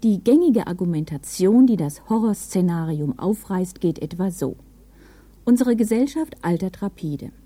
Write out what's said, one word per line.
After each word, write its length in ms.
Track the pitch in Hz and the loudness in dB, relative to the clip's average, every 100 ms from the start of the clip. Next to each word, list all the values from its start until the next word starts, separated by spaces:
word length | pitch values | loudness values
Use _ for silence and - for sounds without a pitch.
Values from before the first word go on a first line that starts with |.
Die 200 | 226 202 | 2 0
gängige 440 | 180 285 349 226 - | 4 4 6 2 0
Argumentation, 960 | 175 180 160 156 147 - - 185 226 262 | -4 -2 -2 -4 -8 -10 -2 4 6 6
die 120 | 208 | 4
das 300 | 147 147 - | -2 -6 -4
Horrorszenarium 1080 | 220 220 202 - 196 180 170 160 151 147 - | -2 0 -2 -4 0 0 0 -4 -4 -4 -4
aufreißt, 640 | 185 214 - 185 185 - | -4 -4 -4 -6 -6 -4
geht 180 | 170 160 | -4 -4
etwa 300 | 156 170 190 | -8 -6 -6
so. 280 | 170 131 - - - - - - - - - | -4 -8 -8 -18 -20 -20 -20 -20 -20 -20 -10
Unsere 320 | - 240 247 233 | 2 2 4 2
Gesellschaft 600 | 220 226 269 320 311 - | 2 2 0 -2 -8 -6
altert 400 | 170 170 190 180 | -4 -2 -4 -6
rapide. 480 | 202 - 160 143 - - | -10 -8 -8 -8 -10 -18